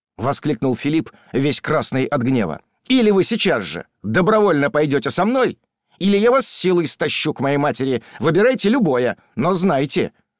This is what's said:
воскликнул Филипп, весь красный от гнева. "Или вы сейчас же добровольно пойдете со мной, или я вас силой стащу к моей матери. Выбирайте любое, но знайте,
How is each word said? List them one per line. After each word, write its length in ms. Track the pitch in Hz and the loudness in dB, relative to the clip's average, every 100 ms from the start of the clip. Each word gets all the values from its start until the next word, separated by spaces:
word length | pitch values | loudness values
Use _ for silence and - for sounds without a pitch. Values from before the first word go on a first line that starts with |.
| _ - | _ -8
воскликнул 580 | 117 143 147 147 135 120 | -4 -2 -2 -2 -2 -2
Филипп, 360 | 143 156 151 - _ | -2 -2 -2 -10 _
весь 300 | - 139 135 | -2 0 -2
красный 440 | - 151 120 131 131 | -2 -2 -2 -2 -2
от 160 | 147 | -2
гнева. 400 | 120 131 90 71 _ _ - | 0 0 -2 -6 _ _ -2
"Или 240 | 262 214 | 2 4
вы 120 | 196 | 2
сейчас 400 | 170 226 196 135 | 2 0 0 -2
же 220 | 87 80 - _ | -4 -10 -14 _
добровольно 680 | 101 113 180 214 208 156 143 | -4 0 2 4 4 2 0
пойдете 400 | 151 156 139 135 | 0 0 0 0
со 140 | - 196 | -2 0
мной, 340 | 262 226 - _ _ _ - | 0 -2 -4 _ _ _ -4
или 180 | 190 202 | 0 2
я 140 | 226 | 2
вас 160 | 262 - | 2 2
силой 400 | - 180 180 156 | 0 0 0 0
стащу 460 | - 156 - 156 | -2 -4 -4 -4
к 60 | 135 | -2
моей 180 | 135 143 | -2 0
матери. 460 | 147 123 135 123 - - | 0 -2 -2 -4 -6 -6
Выбирайте 500 | 151 165 233 262 196 | -2 2 2 2 2
любое, 480 | 269 185 127 123 98 _ - | 2 2 0 0 -4 _ -4
но 180 | 151 | -2
знайте, 600 | 190 190 139 143 - 104 - _ _ | 0 0 0 0 -2 -4 -6 _ _